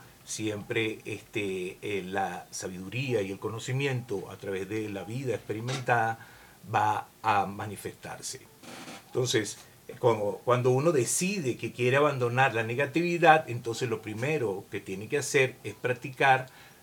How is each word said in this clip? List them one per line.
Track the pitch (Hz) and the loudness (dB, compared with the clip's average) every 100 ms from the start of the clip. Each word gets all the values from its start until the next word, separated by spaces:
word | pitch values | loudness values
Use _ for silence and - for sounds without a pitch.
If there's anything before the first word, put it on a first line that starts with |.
| - - | -14 -20
siempre, | - - 107 104 - 113 110 107 | -12 -6 -4 -4 -2 -2 0 -4
este, | - 104 - 110 101 92 90 - | -8 -10 -6 -4 -2 -4 -6 -8
eh, | 113 101 90 | -4 -4 -4
la | 98 95 87 - | -2 -4 -6 -10
sabiduría | - 98 90 95 117 139 113 | -10 -8 -8 -8 -6 -2 0
y | 95 | -2
el | 95 | -4
conocimiento | 107 110 - 131 139 127 123 98 - | -6 -6 -4 -2 0 -2 -4 -6 -6
a | 95 | -10
través | 101 95 95 | -6 -4 -4
de | 107 107 | -4 -4
la | 98 | -6
vida | 95 120 135 104 | -6 -6 -4 -4
experimentada | - 104 120 135 123 120 113 113 - - - - - | -4 -6 -4 -4 2 2 2 -2 -10 -20 -20 -20 -2
va | 110 107 104 - - | 2 2 0 -4 -4
a | 110 104 95 | 2 2 2
manifestarse. | 101 104 95 92 - - - - - - - - - - - - | -4 -8 -8 -10 -10 -14 -10 -10 -10 -16 -20 -18 -14 -14 -16 -6
Entonces, | - 123 120 104 - - - - - | -2 2 2 0 -8 -18 -20 -18 2
como, | 123 110 104 98 | 4 4 0 -2
cuando | - 123 123 | 2 4 6
uno | 127 156 | 6 4
decide | 147 113 - 180 202 135 107 | 4 2 2 0 0 -2 -2
que | 113 | -6
quiere | - 123 135 | 0 2 6
abandonar | 147 131 120 120 135 | 4 2 0 4 4
la | 117 | 2
negatividad, | 113 123 143 165 175 170 165 156 156 | -2 -2 0 0 0 6 8 8 4
entonces | 117 113 113 123 | -6 -4 -4 -2
lo | 110 | -2
primero | 107 107 131 156 113 95 - | -4 -4 -2 0 0 -2 -6
que | 101 | -10
tiene | 98 95 110 | -8 -8 -4
que | 139 | -4
hacer | 123 143 131 - | 2 4 4 0
es | 110 - | -12 -4
practicar | 123 123 139 127 139 131 131 - - - | -2 -2 -6 2 4 4 2 -14 -20 -20